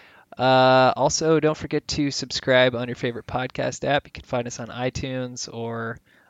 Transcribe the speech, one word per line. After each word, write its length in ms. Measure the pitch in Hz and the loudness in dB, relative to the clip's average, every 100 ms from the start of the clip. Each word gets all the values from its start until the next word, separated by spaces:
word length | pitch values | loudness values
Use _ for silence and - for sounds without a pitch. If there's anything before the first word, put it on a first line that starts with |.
| - _ _ - | -20 _ _ -2
Uh, 540 | 127 131 127 131 127 - | 4 6 6 6 6 4
also, 420 | 139 - 160 160 | 0 2 2 4
don't 160 | 151 156 | 2 0
forget 300 | 156 151 - | -4 -6 -4
to 220 | - 143 | -2 -2
subscribe 640 | - 127 - - 127 127 | -4 -6 -4 2 4 4
on 140 | 120 123 | 2 -4
your 80 | 117 | -6
favorite 300 | 127 120 - | -6 -6 -8
podcast 580 | 127 127 - 127 - | -6 -6 -4 -6 -4
app. 220 | 139 143 - | -2 -2 -2
You 60 | |
can 120 | - | -12
find 220 | - 127 120 | -6 -6 -6
us 120 | - | -10
on 80 | 113 | -12
iTunes 840 | 120 127 - 135 127 127 123 - | -6 -6 -4 -6 -6 -8 -10 -12
or 460 | 117 117 117 113 - _ _ _ | -10 -8 -6 -8 -10 _ _ _